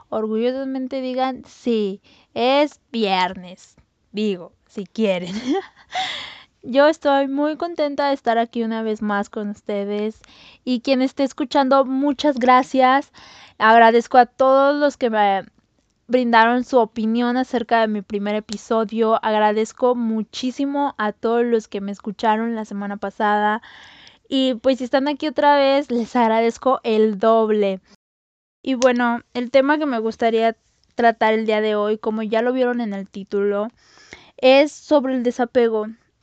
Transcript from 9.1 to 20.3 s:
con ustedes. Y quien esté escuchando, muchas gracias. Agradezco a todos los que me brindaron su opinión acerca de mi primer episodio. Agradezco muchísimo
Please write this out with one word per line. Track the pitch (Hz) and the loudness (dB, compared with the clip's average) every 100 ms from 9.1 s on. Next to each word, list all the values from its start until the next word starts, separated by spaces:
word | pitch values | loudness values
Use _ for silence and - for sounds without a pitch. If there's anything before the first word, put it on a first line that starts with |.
| 202 202 | -4 -4
con | 220 208 | -8 -10
ustedes. | 208 - 202 202 208 214 - _ - - - | -10 -8 -6 -4 -4 -6 -8 _ -20 -20 -12
Y | - 247 | -4 -2
quien | 277 254 | 0 0
esté | 262 - | 0 -2
escuchando, | 269 - 285 294 269 277 254 | -4 -4 -2 0 2 2 2
muchas | 262 285 254 302 254 | 0 -2 0 -2 0
gracias. | 247 254 269 262 254 269 - - - - - - | 4 4 4 2 4 2 -2 -14 -20 -20 -16 0
Agradezco | 220 226 226 233 - 254 | 6 8 8 4 4 4
a | 240 | 4
todos | - 262 269 277 294 | 2 4 4 4 2
los | 294 - | 0 0
que | 240 | -2
me | 214 202 196 - _ _ _ _ _ - | 0 0 0 -6 _ _ _ _ _ -2
brindaron | 247 240 233 226 247 | 0 4 4 4 2
su | 240 262 | 2 2
opinión | 220 - 220 233 240 247 | 2 -2 -2 0 0 -2
acerca | 254 247 226 233 | -2 -4 0 0
de | 220 | 0
mi | 208 | -2
primer | 196 202 202 | -6 -6 -4
episodio. | 214 208 208 - 226 214 220 220 220 | -4 -6 -10 -4 -2 -2 0 0 0
Agradezco | 220 214 214 214 220 - 247 | 0 0 2 0 -4 -2 0
muchísimo | 240 226 220 208 | 0 -2 -4 -6